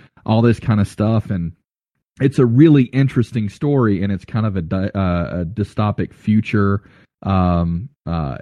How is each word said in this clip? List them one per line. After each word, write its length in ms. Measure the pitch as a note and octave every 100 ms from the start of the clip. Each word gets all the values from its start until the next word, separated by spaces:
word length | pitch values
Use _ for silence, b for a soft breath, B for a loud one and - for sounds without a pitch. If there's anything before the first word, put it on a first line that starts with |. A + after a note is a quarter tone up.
| b b -
all 160 | A2
this 180 | A#2 A2+
kind 200 | - G#2
of 80 | G2
stuff. 420 | - G#2 A2+ -
And 220 | F#2+ E2 - _ _ _ _ _ -
it's 180 | C3+ C#3
a 80 | B2
really 380 | A#2+ D#3+ C#3+
interesting 640 | B2 C3 C3+ B2+ A2+ A#2+ G#2
story, 540 | - D3 C#3 A2+ G2
and 100 | G2
it's 120 | F#2+
kind 220 | - A2 A2
of 100 | F#2+
a 60 |
dy-, 280 | D#2+ F#2+ F#2+
uh, 460 | G2+ F#2 F2 E2+ E2+
a 40 |
dystopic 680 | E2+ G#2+ G#2 - G#2 G2+ F#2
future. 680 | - - G#2+ - G#2+ G2+ G2+ b b b _
Um, 640 | F#2+ F#2+ F2+ F2 E2+ E2+ B2+ _ D#2
uh, 320 | E2+ D2 A1+